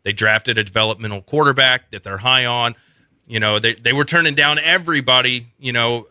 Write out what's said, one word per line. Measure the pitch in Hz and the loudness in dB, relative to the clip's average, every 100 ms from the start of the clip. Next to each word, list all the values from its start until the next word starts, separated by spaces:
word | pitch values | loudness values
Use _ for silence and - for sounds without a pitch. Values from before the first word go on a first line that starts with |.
They | 101 | -8
drafted | 101 107 110 - 113 | -2 0 0 0 -4
a | |
developmental | 104 110 110 107 110 101 | -2 -2 -2 -2 -8 -10
quarterback | - 147 143 131 131 127 - | -4 0 2 4 2 0 -4
that | 101 | -16
they're | 98 95 | -12 -6
high | 120 131 123 | 0 0 0
on. | 120 117 113 _ _ _ _ - | -2 -2 -6 _ _ _ _ -10
You | 113 | -2
know, | 107 107 | 0 2
they, | 113 | 0
they | 117 120 | 0 0
were | 135 143 | 0 0
turning | 170 160 143 | 2 2 2
down | 147 151 | 2 2
everybody, | 160 180 170 151 131 127 123 123 120 _ | 0 0 0 -2 2 2 2 -2 -8 _
you | 131 | -4
know, | 120 117 120 107 | 0 0 -2 -8